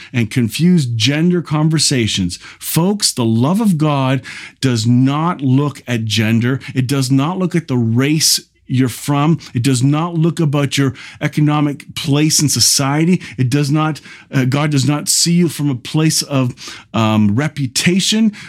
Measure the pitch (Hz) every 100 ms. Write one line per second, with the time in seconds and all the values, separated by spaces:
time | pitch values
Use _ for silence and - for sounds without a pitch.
0 | - 123 110 - 113 - 170 180 127 117
1 | 120 147 175 175 - 151 156 156 - 135
2 | 107 - 90 - - - - 156 180 208
3 | - - 117 113 135 190 220 160 151 143
4 | 131 131 - - - - 131 120 113 123
5 | 131 147 165 180 139 131 147 - - 120
6 | 113 104 110 113 120 135 - 131 123 139
7 | 127 135 147 190 180 170 160 127 113 113
8 | 139 156 - - - _ - 127 127 -
9 | - 143 151 160 - 127 123 131 139 147
10 | 175 170 170 165 156 143 139 - 135 -
11 | - - 151 156 151 147 147 139 - -
12 | 143 143 156 - 147 123 - - 135 147
13 | 165 180 - - 127 143 143 156 156 147
14 | - - - 135 127 143 156 143 127 147
15 | - - 170 175 175 - 143 120 - 156
16 | 160 151 147 139 127 - - - - 113
17 | 110 110 104 107 151 - 131 - 175 185
18 | - 214 220 208